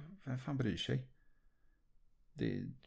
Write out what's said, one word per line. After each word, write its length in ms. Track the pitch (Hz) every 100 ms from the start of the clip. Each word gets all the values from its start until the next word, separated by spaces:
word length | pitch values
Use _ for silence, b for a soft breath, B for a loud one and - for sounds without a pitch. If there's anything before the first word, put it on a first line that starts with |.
| 151 -
vem 140 | - 131
fan 180 | - 139
bryr 200 | 120 85
sig? 320 | - 135 - - - - - _ - - _ - - - -
Det, 320 | - 117 98 98 131